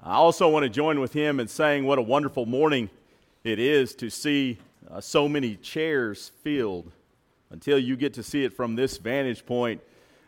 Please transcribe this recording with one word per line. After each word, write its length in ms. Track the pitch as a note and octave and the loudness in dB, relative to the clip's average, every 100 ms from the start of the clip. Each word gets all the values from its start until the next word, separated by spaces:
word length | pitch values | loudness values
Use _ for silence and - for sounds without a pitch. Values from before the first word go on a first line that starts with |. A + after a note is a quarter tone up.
I 120 | E2 | 0
also 340 | G#2+ E3 E3 F3 | 4 6 6 4
want 140 | D#3 | 4
to 80 | C3+ | 2
join 280 | G#2+ D#3 D3 | 0 0 0
with 140 | B2+ | -2
him 260 | D3+ D3+ C#3 | -2 0 0
in 100 | A2+ | -4
saying 360 | - D3+ C#3+ | 0 0 2
what 140 | C3+ C#3 | 2 2
a 40 | |
wonderful 440 | A2 C#3 C#3+ - A#2 | 2 2 0 -4 -2
morning 420 | B2+ D#3 C#3 A2 - _ _ _ _ | 2 4 2 -2 -10 _ _ _ _
it 140 | A2+ G#2 | -4 0
is 360 | C3 D3 B2+ - | 4 4 2 -4
to 120 | A#2 | -10
see, 480 | - D3+ C#3+ C3+ A2 - _ - | -6 -2 0 0 -6 -14 _ -18
uh, 120 | E2+ | -16
so 260 | - D#3+ D3 | -2 0 2
many 280 | D3 B2 G#2 | 0 -2 -6
chairs 760 | - D#3 D#3+ C#3+ A2+ G2+ - _ | -8 -4 -2 0 -2 -6 -16 _
filled. 480 | D3+ C#3+ A2 F2+ E2+ - _ _ _ _ _ | -6 -2 -2 -6 -12 -20 _ _ _ _ _
Until 280 | - - C#3+ | -8 0 2
you 160 | B2+ | 2
get 200 | C3 C#3 | -2 -4
to 80 | A#2 | -6
see 200 | G#2+ C#3+ | -6 -4
it 120 | C3 | -2
from 200 | - A#2+ | -2 -4
this 220 | A2+ C3 - | -2 -2 -4
vantage 480 | A2+ C#3 C3 A2+ | -4 -2 -2 -6
point, 380 | - B2 A#2+ G2 - _ _ _ | -4 -2 -2 -4 -12 _ _ _